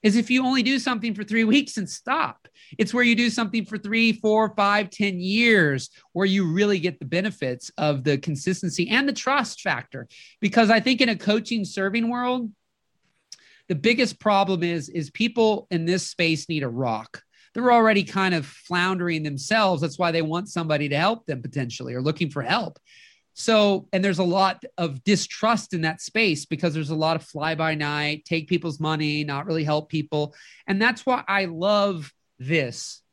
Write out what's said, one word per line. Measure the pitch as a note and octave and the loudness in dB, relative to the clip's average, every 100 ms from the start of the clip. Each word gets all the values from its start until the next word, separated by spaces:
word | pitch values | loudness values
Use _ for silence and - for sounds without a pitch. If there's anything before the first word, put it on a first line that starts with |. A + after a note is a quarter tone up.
is | A3 G#3+ | 4 2
if | A#3 | 2
you | B3+ B3+ | 2 2
only | C4 | 2
do | A#3 C4+ | 2 0
something | - A#3+ A#3 G#3 | -2 -4 -4 -6
for | |
three | G#3 A3+ | -2 2
weeks | A3 C#4 C#4+ - | 4 4 2 -6
and | F3 | -8
stop. | - - D4 - - - _ - - | -8 -4 -2 -2 -6 -20 _ -20 -4
It's | G#3+ | -2
where | A#3+ | 2
you | A#3+ A#3 | 4 4
do | A#3 | 2
something | A3+ A3 A3+ F#3 | 0 -2 -2 -4
for | G#3 | -8
three, | G3+ A3+ A3+ | -4 2 2
four, | A3 G#3+ G#3+ A3 G#3+ | 2 2 4 2 2
five, | G3+ G#3 G3+ | 2 2 -2
ten | - G3+ F3+ | -2 -2 0
years | F#3 G#3 A#3+ G#3+ D3+ C3+ - - _ | -2 2 4 6 4 2 -4 -18 _
where | E3+ G3 | -2 2
you | F#3+ F3+ | 2 2
really | E3+ G#3 G3 | 2 2 2
get | E3+ D3+ | 0 -4
the | C#3 | -4
benefits | E3 G#3 - C3 B2+ - - | -2 -2 -4 -6 -6 -10 -2
of | D3+ C#3+ | 0 0
the | C3 C#3 | 0 0
consistency | C#3+ C#3+ - F3+ F3+ C#3+ E3+ | -2 -4 -2 -2 -4 -2 0
and | A3+ C#4 | 0 0
the | |
trust | B3 - C#4 A#3+ - | -2 0 0 -2 -6
factor. | F#3 C3 - C3 A#2 - - _ | -4 -4 -6 -14 -16 -20 -20 _
Because | G#3 A3+ A3 | 0 4 6
I | A3+ | 4
think | A#3 B3 | 4 2
in | B3+ | 2
a | G3+ | 2
coaching | - G#3+ A3+ A#3 F#3+ | 0 0 0 -4 -4
serving | - F#3+ A3 A3+ | -4 -2 0 -2
world, | A#3+ B3 B3+ A#3 - _ _ _ _ _ _ _ - _ _ _ | -2 -2 -2 -4 -12 _ _ _ _ _ _ _ -20 _ _ _
the | D#3+ | 0
biggest | G#3 A#3+ B3 - | 2 2 0 0
problem | G#3+ G3+ F#3+ F#3 | 2 2 2 0
is, | E3+ E3+ C3+ | -2 -4 -6
is | F3 C#3+ | -8 -8
people | - A#3 A#3 A3 G#3+ - | -4 -2 2 2 2 -2
in | F3 E3 | -4 0
this | F#3 - | -2 -4
space | - E3+ D#3+ - | -2 0 0 -2
need | D#3 | -4
a | C3+ | -4
rock. | A#2 B2+ A2 A2 - _ _ _ | -2 -2 -4 -6 -18 _ _ _
They're | - B3 | -2 4
already | A#3+ A3 G3+ | 6 6 4
kind | - G3 F#3+ | 0 0 0
of | E3+ C#3 | 0 -4
floundering | - - F3 F3+ F#3 F3 D#3+ | -14 -4 0 0 0 -2 -2
themselves. | D3+ C#3 - A3 G3+ E3+ | -4 -6 0 2 4 2
That's | D#3 C#3 | -2 0
why | F3 | 0
they | E3 | 0
want | E3 E3+ G#3 | 0 -4 -4
somebody | F3 D#3+ D3+ C#3+ | -6 -2 -2 0
to | C#3+ | 0
help | F3+ A3+ - | 0 -2 -6
them | C3+ | -8
potentially | B2 - A#2+ - B2+ | -6 -6 -6 -8 -8
or | B2 | -4
looking | C3+ D3+ D#3+ | -2 -2 -4
for | C#3+ | -4
help. | - G#3 G3 - _ - - _ _ - | -2 -2 -2 -10 _ -20 -20 _ _ -6
So, | - A3 G#3 F#3+ - | 2 4 6 2 0
and | F#3+ | 0
there's | G3 E3+ | 0 2
a | |
lot | F3+ F#3 F#3+ F3+ - - | 2 4 2 0 -12 -6
of | E3+ C3+ | -6 -4
distrust | G3 G3 - - G#3+ A3+ - | 2 2 0 -2 0 0 -2
in | F3 | -4
that | D#3+ D#3+ | -2 -4
space | - G#3+ A3 D3 - | -6 0 0 0 -4
because | D3+ F3 | -2 -2
there's | D#3 D3 | -2 -4
a | D#3 | -2
lot | D#3 D#3+ | 0 -2
of | |
fly | - C#3+ D3+ D#3+ | -4 -6 -4 -2
by | D#3+ D#3 | -2 0
night, | D3 D3 D3 D3+ - | -2 -2 -2 -4 -4
take | E3 D#3 | -4 0
people's | F3 E3+ D3 | -2 -2 -4
money, | D#3 D#3 D3+ D3 | -2 0 0 -2
not | D3+ C#3 E3+ | -4 -6 -4
really | D#3+ | -2
help | D3+ D3+ D3+ | 0 -2 -2
people. | E3 D3+ D3+ D3 - - - - | -6 -2 -4 -4 -8 -20 -20 -4
And | G3 | 0
that's | A3+ A#3+ - | 0 0 -2
why | B3 - | -2 0
I | G3 F#3+ | -2 -2
love | E3 F#3+ G#3 G3+ F3+ C#3+ _ _ _ | -2 0 2 2 -2 -10 _ _ _
this | B2+ E3 B2+ - - - _ | -2 -2 -2 -8 -14 -16 _